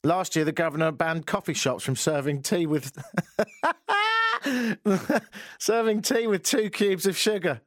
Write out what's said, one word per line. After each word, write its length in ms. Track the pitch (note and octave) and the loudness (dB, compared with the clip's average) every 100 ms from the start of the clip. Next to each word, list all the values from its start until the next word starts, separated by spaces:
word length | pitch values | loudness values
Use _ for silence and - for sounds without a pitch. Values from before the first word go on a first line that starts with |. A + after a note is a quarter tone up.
Last 360 | D3 F3+ F3+ D#3+ | 2 0 0 0
year, 80 | D#3 | 0
the 80 | |
governor 360 | D#3 E3 D3 D#3+ | 0 -2 0 0
banned 340 | D3 E3 E3 D#3 | 0 -2 -2 -2
coffee 260 | G3+ - | -4 -2
shops 300 | D#3 C3+ G#2+ | -2 -2 -2
from 140 | - B2+ | -2 0
serving 460 | - D3+ C#3 C#3+ | 0 0 0 -2
tea 220 | - F#3 D#3+ | 0 0 2
with, 280 | D3+ C#3 - - - - - - - D#4 - - G#4 A4 A4+ A4+ - C#4+ B3+ A#3 G3 | 0 -2 -14 -6 -6 -4 -4 -4 -2 -2 -2 -2 0 2 0 0 -2 -2 -2 -2 -2
<laughs> 580 | G#3 F#3+ - B3 - - - - | 0 0 2 -2 -2 -18 -18 -4
serving 420 | - A3+ A3+ G#3+ | 0 2 2 0
tea 260 | - A3+ A3+ | 0 0 2
with 160 | F#3+ | 0
two 260 | - C4+ G#3+ | 2 0 0
cubes 360 | - G3+ F#3 F#3+ | 2 2 2 0
of 120 | F3+ | 2
sugar 420 | G#3+ G#3 F3 B2 | 0 2 -2 -2